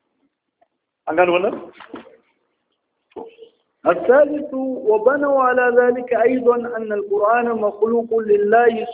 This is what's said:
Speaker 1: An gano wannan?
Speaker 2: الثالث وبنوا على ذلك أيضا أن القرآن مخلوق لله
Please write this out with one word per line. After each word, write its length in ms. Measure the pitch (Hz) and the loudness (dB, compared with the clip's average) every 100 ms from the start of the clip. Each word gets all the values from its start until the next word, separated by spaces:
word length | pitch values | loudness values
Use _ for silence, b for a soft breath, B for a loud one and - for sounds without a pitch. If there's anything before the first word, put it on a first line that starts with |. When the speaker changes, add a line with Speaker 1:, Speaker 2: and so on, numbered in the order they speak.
| _ _ _ _ _ _ _ _ _ _ - | _ _ _ _ _ _ _ _ _ _ -4
Speaker 1:
An 80 | 160 | 0
gano 160 | 180 | 2
wannan? 380 | 180 208 - - - - - - _ _ _ _ _ _ _ _ _ _ - - - - _ _ _ - | 2 -2 -6 -14 -20 -20 -20 -20 _ _ _ _ _ _ _ _ _ _ -18 -18 -20 -20 _ _ _ -2
Speaker 2:
الثالث 680 | - 233 269 285 294 - 262 262 247 214 | 0 2 4 2 -2 -8 -8 -8 -4 0
وبنوا 520 | 214 226 285 285 269 | 2 2 0 0 0
على 340 | 254 254 247 240 | 2 2 2 2
ذلك 360 | 247 247 240 | 2 0 -4
أيضا 400 | 220 240 254 240 240 | 0 2 2 2 0
أن 360 | 233 226 214 | -4 -8 -6
القرآن 540 | 208 202 202 208 240 240 | -6 -4 0 2 0 0
مخلوق 720 | 220 208 202 226 233 233 226 | -2 -4 -2 -2 -2 -2 -4
لله 680 | 214 202 208 226 240 220 - | 0 0 4 4 2 0 -6